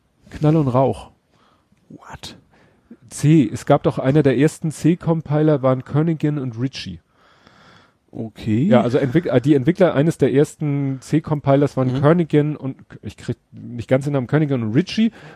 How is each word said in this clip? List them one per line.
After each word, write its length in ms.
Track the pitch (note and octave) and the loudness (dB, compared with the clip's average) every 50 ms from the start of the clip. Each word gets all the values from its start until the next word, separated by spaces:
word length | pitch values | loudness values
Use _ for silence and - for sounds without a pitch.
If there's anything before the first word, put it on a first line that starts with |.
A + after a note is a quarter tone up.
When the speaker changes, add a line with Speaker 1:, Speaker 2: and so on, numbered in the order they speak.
| _ _ _ _ _ - | _ _ _ _ _ -20
Speaker 1:
Knall 280 | - - D3+ D3+ D#3 E3 | -10 -2 0 2 2 2
und 100 | D3 C3+ | 2 2
Rauch. 440 | A#2+ B2+ C3+ B2+ G#2+ - - - _ _ _ _ _ _ _ _ _ _ _ _ _ _ _ _ | 2 2 0 0 -2 -4 -10 -20 _ _ _ _ _ _ _ _ _ _ _ _ _ _ _ _
Speaker 2:
What? 480 | - - - - - - - - - - _ _ _ _ _ _ _ _ _ _ - _ _ - | -20 -20 -20 -20 -20 -18 -18 -18 -20 -20 _ _ _ _ _ _ _ _ _ _ -20 _ _ -18
Speaker 1:
C. 400 | - - - C#3+ D#3+ E3 C3 G#2 | -12 -2 2 4 4 4 4 2
Es 140 | - A#2 - | -2 -8 0
gab 180 | - C#3+ D3 - | 0 0 2 2
doch 140 | E3 C#3 - | -2 -4 -2
einer 240 | B2+ C3 C#3 D#3 C#3+ | -2 0 2 2 2
der 140 | C#3 C3 A#2+ | 2 2 2
ersten 340 | C#3 D#3 - - - D#3+ | 2 0 0 -2 -8 -8
C-Compiler 880 | C#3+ - - D3+ F3 F3 - D#3+ E3 E3 - - D3 D3+ D#3 D#3 D3+ C#3 B2 | -8 -2 0 0 0 0 0 -2 -4 -4 -2 -4 -2 0 2 2 2 2 2
waren 220 | C3 C3 C3 B2+ | 0 0 0 -4
Könningen 520 | - - C#3+ D#3+ E3+ E3 D3 - D3+ D3 D3 | -4 -2 -2 0 0 -2 -2 -2 -4 -4 -4
und 220 | C3 C3 A2+ A2+ | -6 -8 -8 -6
Ritchie. 400 | B2 C3 - - - F#2+ F2+ E2 _ _ _ _ _ _ _ _ _ _ _ _ _ - - - _ _ _ _ _ _ | -8 -8 -8 -10 -12 -12 -14 -16 _ _ _ _ _ _ _ _ _ _ _ _ _ -20 -20 -20 _ _ _ _ _ _
Speaker 2:
Okay. 520 | - - A2+ A2 - - - A2 G#2+ A2+ C#3 | -14 -12 -12 -12 -14 -10 -6 -2 0 0 2
Speaker 1:
Ja, 180 | G3 B2 A#2+ | 4 4 4
also 160 | A2 B2 A#2 C#3 | 4 2 0 0
Entwick-, 300 | C3 C3+ A#2+ E3 F3 - | 0 2 0 0 0 2
äh, 140 | B2+ C3 | 0 0
die 120 | A#2+ C#3 D3+ | 2 4 2
Entwickler 400 | C#3 B2 C#3+ F3+ - F#3+ E3 - | 2 2 0 2 2 2 2 2
eines 240 | B2+ D3 E3 D#3+ - | 2 0 0 0 0
der 160 | C#3+ B2 F#2+ | 0 2 4
ersten 640 | C3+ D3+ - - _ D#3 D3 C#3 C#3+ C#3 C#3 C3+ C3 | 2 0 0 -2 _ -4 -4 -2 -2 -2 -4 -6 -8
C-Compilers 720 | - - - D3+ - - D#3 D3 - C#3 C#3 C#3+ C#3+ C#3 - - | -6 -2 -2 -2 -2 -2 -6 -4 0 0 2 2 2 0 0 -2
waren 160 | C3 C3 B2 | -2 -2 -2
Speaker 2:
Mhm. 80 | C3 | 0
Speaker 1:
Könningen 540 | C#3+ D3 E3+ F3 E3+ D3+ - D3 D3 D3+ D3+ | 2 2 2 2 0 2 2 0 0 0 -4
und, 220 | - - C3+ C3+ - - _ - - | -6 -8 -10 -10 -10 -18 _ -20 -16
ich 160 | - - - - | -16 -16 -16 -12
krieg 200 | - - A#2+ - _ _ | -10 -10 -10 -10 _ _
nicht 380 | - A2 G#2+ A#2 A#2+ A#2+ A2 - | -20 -18 -16 -14 -12 -12 -4 0
ganz 160 | C3 C3+ C3+ | 0 0 0
den 80 | D3 C#3+ | 0 -2
Namen, 140 | C#3 B2 A2+ | -2 -2 0
Könningen 360 | - D3+ D#3+ C#3+ C#3 B2+ A2+ | 0 0 0 0 0 -2 -2
und 100 | G#2+ G#2 | 0 0
Ritchie 380 | C3+ F#3 - - - A3 A3+ - - - - - | 0 0 0 0 0 0 0 -2 -6 -16 -20 -20